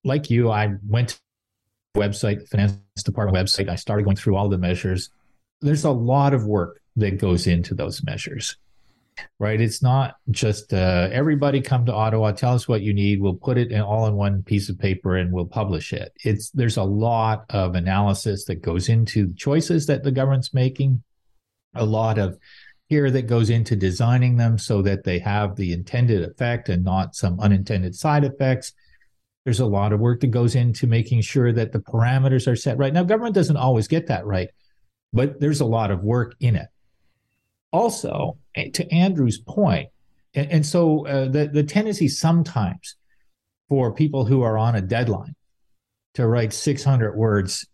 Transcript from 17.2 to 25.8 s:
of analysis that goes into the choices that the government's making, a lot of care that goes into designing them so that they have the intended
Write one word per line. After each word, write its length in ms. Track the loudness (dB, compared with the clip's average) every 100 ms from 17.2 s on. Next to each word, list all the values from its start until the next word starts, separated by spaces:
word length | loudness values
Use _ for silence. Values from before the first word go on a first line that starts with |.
| 0 -2 -4
of 260 | -2 0
analysis 680 | -2 0 0 0 0 -4 -6
that 160 | -6 -6
goes 260 | -4 -2 0
into 400 | 2 2 0 -2
the 60 |
choices 540 | -2 -2 0 0 -2 0
that 160 | -2
the 80 | 0
government's 420 | 0 2 0 0
making, 500 | 0 0 0 0 0 _ _ _ _ _ _ _
a 100 | -4
lot 320 | 0 2 0 0
of 180 | -2 -6 -20 -20 -20 _ _
care 220 | 0 2
that 160 | 0 0
goes 220 | 2 2
into 260 | 2 0
designing 640 | 0 0 0 2 4 4 4
them 200 | 2 0
so 240 | 0 0
that 220 | 0 0
they 160 | -2 -2
have 360 | -2 -2 -2 -4
the 160 | -4
intended 500 | -4